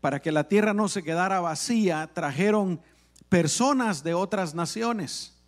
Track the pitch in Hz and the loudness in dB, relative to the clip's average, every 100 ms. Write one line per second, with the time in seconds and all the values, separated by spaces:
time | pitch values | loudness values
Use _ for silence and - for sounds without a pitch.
0 | 151 139 165 151 147 202 214 208 208 196 | -2 -2 0 0 2 2 4 2 -2 -2
1 | 156 165 185 190 170 156 - 233 202 156 | -4 -2 0 0 -2 -4 0 2 2 0
2 | 160 - 147 135 202 214 190 170 _ _ | -4 -4 -4 0 2 4 2 -4 _ _
3 | _ _ _ 180 156 - 254 269 233 160 | _ _ _ 2 2 2 2 2 0 -2
4 | 160 170 190 202 175 160 170 214 233 226 | -2 -2 -2 -2 -4 -4 -6 -4 -4 -4
5 | 175 - - _ | -6 -10 -12 _